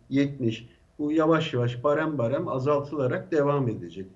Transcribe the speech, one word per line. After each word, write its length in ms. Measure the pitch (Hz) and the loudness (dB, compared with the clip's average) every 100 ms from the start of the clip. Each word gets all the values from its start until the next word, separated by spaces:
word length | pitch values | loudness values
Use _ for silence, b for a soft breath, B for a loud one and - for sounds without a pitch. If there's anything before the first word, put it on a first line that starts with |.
| - | -2
yetmiş. 580 | 139 143 143 117 110 B B _ - | 0 0 0 -2 -4 B B _ -6
Bu 120 | 147 | -2
yavaş 420 | 160 156 160 - | 2 4 4 2
yavaş 300 | 123 120 - | 0 -2 0
barem 340 | 147 147 160 139 | 0 2 0 -2
barem 300 | 117 139 180 | 0 -2 -2
azaltılarak 840 | 131 135 143 - 151 127 180 - | -2 0 0 0 -2 -2 -2 -2
devam 360 | 156 143 143 123 | 2 2 2 0
edecek. 380 | 107 85 92 95 | -4 -8 -12 -12